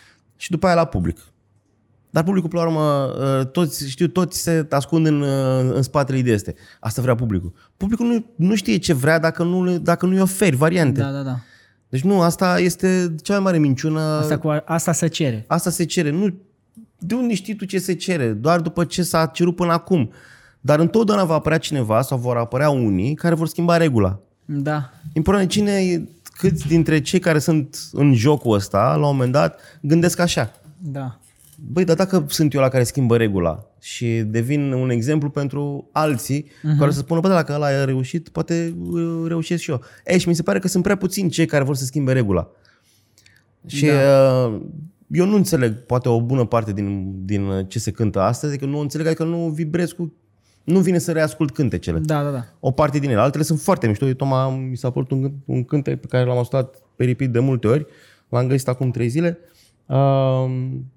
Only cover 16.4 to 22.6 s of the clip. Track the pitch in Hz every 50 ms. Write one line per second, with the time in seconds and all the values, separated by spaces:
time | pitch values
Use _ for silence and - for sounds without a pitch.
16.4 | _ _ _ _ _ _ _ - - _ _ - 175 180 220 254 247 233 214 185
17.4 | - 220 208 - 196 185 196 185 185 190 175 - - 190 180 151 127 113 107 104
18.4 | 123 156 175 175 160 165 - 175 170 - - 185 170 - - 160 160 160 - -
19.4 | 175 175 175 180 180 170 170 165 - - 190 160 117 - - - - - - -
20.4 | _ _ _ _ - 131 151 151 170 165 - 220 226 202 208 202 185 160 160 151
21.4 | - 156 160 160 - - 151 135 113 107 107 117 131 - 139 123 120 123 120 120
22.4 | 113 - 123 131